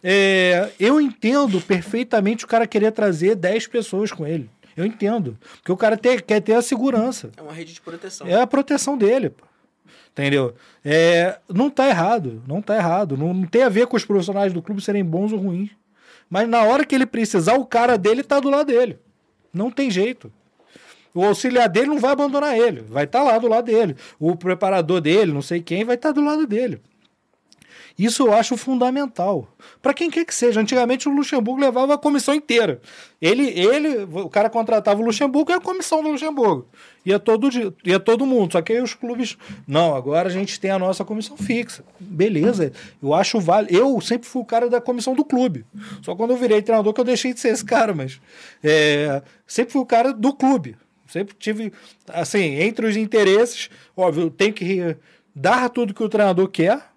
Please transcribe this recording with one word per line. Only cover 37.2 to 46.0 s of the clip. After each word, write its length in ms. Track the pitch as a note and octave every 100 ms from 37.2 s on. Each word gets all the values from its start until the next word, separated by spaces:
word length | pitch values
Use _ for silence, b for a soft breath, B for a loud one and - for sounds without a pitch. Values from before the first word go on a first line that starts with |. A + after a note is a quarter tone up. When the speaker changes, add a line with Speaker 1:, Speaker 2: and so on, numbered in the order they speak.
| G3+ A3 C#4
Speaker 1:
dia, 240 | B3 G#3+ -
ia 160 | F3+ F#3
todo 240 | F#3+ A3+
mundo. 280 | C4+ B3+ F#3
Só 100 | F3
que 100 | E3
aí 80 | A3+
os 140 | B3
clubes, 420 | - A#3+ A#3+ A#3 - B B -
"Não, 280 | C#3+ E3+
agora 340 | C#3 B2+ D#3 F#3
a 40 |
gente 260 | F#3 G3 -
tem 120 | G3
a 80 | G3
nossa 260 | F#3 F#3
comissão 320 | G3 G#3+ G#3+ D4
fixa." 480 | G3+ A#3+ A#3+ - - _
Beleza. 760 | F#3+ E3 G3+ F3 F#3+ A3 D3 B B B
Eu 100 | C#3
acho 260 | D#3 G3 A#3
válido. 360 | E3+ G3 G#3+ F3
Eu 240 | C4+ B3
sempre 280 | - A#3+ -
fui 120 | C4
o 60 | A3+
cara 240 | A#3 A#3+
da 100 | A#3+
comissão 340 | A#3+ B3 B3+
do 100 | C4
clube. 420 | D4 B3+ B3 C#3 A2 G#3 B B